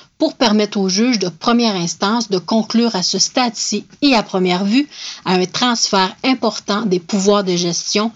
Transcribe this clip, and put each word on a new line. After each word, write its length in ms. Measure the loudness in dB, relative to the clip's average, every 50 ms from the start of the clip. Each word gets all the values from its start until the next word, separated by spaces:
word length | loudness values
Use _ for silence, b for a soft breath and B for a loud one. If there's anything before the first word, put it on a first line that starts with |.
| B B B -2
pour 160 | -2 -2 0
permettre 420 | 0 0 2 4 2 2 0 0
au 120 | -2 -2 0
juge 280 | 0 0 0 0 0
de 120 | 0 -2 -4
première 460 | -6 -4 -2 0 2 2 2 0 0
instance 540 | -2 -4 -4 -4 -2 -2 -2 0 -2 -2 -2
de 80 | -4
conclure 580 | -4 -2 0 0 0 0 0 0 0 0 2 0
à 60 | -2
ce 160 | -4 -2 0
stade-ci 680 | 0 -2 0 0 0 0 0 -2 -4 -6 -4 -4 -6 -6 _ -8 0
et 120 | 2 4 4
à 80 | 2
première 440 | 0 0 -2 0 2 2 0 0 0
vue 220 | 2 2 2 0 0 B B B B B B B
à 80 | 0 2
un 100 | 2 0
transfert 680 | 0 -2 -2 0 0 0 0 -2 0 2 2 2 0 -2 -4 0
important 580 | 0 0 2 0 -2 -4 -4 -6 -4 -4 -2
des 180 | 0 0 0 -2
pouvoirs 440 | -2 -2 -2 0 2 4 2 2 2
de 120 | 0 -2
gestion 560 | 0 0 -2 -4 -4 -6 -2 -2 0 -2 -2 B